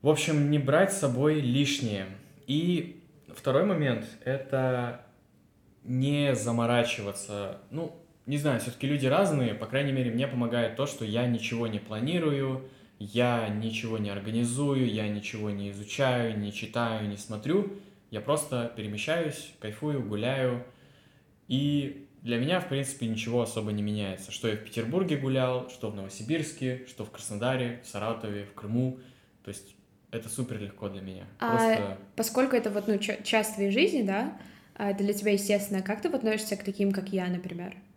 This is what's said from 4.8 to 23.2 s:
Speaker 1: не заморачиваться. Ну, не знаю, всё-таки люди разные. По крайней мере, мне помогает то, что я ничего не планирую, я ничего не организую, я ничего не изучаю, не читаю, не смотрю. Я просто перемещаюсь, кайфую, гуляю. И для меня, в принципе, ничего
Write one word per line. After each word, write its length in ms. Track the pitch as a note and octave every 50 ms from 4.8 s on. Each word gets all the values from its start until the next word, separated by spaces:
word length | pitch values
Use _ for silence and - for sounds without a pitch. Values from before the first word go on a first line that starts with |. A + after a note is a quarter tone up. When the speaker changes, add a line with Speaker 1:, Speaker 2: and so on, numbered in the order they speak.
| A#2+ A#2+ A#2+ - - - - _ _ _ _ _ _ _ _ _ _ _ _ _ _
Speaker 1:
не 520 | - B2 B2+ C3 C#3 D3 C#3+ C#3+ C#3 B2+
заморачиваться. 1200 | A2+ G#2+ A#2+ A#2 A#2 A#2 A#2 A#2+ A#2+ A#2 A#2 - - G#2 G2+ G2 - - - G#2 G2+ G2+ F#2+ - - - -
Ну, 240 | - D3+ E3+ - - - - - _ _ _
не 120 | - C#3+ C#3+
знаю, 220 | C#3+ D3+ C3 A2+
всё-таки 280 | A2 B2+ A#2+ - - C3+
люди 200 | D3 C#3+ C3 B2+
разные. 460 | C#3 E3+ G3+ F3 D#3 C#3+ B2+ A2+ G2+
По 100 | G#2 A2
крайней 260 | G#2 A#2 C3+ C#3+ C#3+
мере, 200 | C3+ C3 B2+ B2
мне 160 | A2+ A#2 C3+ C3+
помогает 480 | C3 B2 A#2+ A2+ A#2 A#2+ A#2 A2 A2+
то, 100 | - C#3
что 200 | C#3+ - - A#2
я 200 | G#2 G#2 A#2 B2 A#2+
ничего 400 | A#2+ A2+ - - A#2+ A#2 A#2 A2+
не 120 | G#2+ G2+
планирую, 880 | - - G#2+ A2 A#2 C#3+ F3 F3 E3 D3+ C#3+ C#3 C3+ C3+ C3 C3 C3 - - - - - _ -
я 480 | G#2 G2+ G#2 A#2 B2 A#2+ A#2+ A#2 A2 G#2+
ничего 480 | G#2 G#2+ A2 A2+ A2 A2+ A#2 A2+ A2 A2
не 120 | G#2 G#2
организую, 800 | G2 G2+ G2 A2 A2 A2+ A#2+ A#2+ A#2+ C3 C#3+ C#3+ C#3 C3 B2+ A#2+
я 160 | G#2 A2 G#2+ G#2
ничего 420 | G#2 G#2 G#2 - - G#2+ G#2+ G#2+
не 220 | G2+ G2+ G2+ G2+
изучаю, 680 | G2 G2+ G#2 G#2 - - C#3 C3 B2 B2 A#2 A2+ A2 G#2
не 120 | G#2 G#2 G2+
читаю, 540 | - - G#2+ - A#2+ A#2+ A2+ A2 A2 G#2+ G#2
не 80 | G2+ G2+
смотрю. 560 | - - A2 G#2 - C#3 E3 G3+ G#3 - - - - - - - _ _
Я 100 | - G#2+
просто 500 | - - D3 D3+ D3 - C3 B2 A#2 A#2 -
перемещаюсь, 760 | - G#2 G#2 G#2 G#2 - - D#3+ E3+ E3 D#3 C#3 - - - - -
кайфую, 420 | - G#2+ G#2 - D3+ D3+ D3 C#3 A2+ G2+
гуляю. 560 | G#2+ G2+ A2 B2 C3+ C3+ C3 B2+ B2 A#2+ B2 - - - - - - - _ - _ - _ _ _ _ _ -
И 600 | B2 C3+ C#3+ C#3+ D3 C#3+ C#3 C3+ - - - - _ -
для 160 | - A#2 A#2+ A#2
меня, 200 | B2 D3+ F3+ F#3
в 80 | F3 -
принципе, 400 | C3+ C#3 C#3 C3 - - A#2+ A2+
ничего 340 | A2+ A2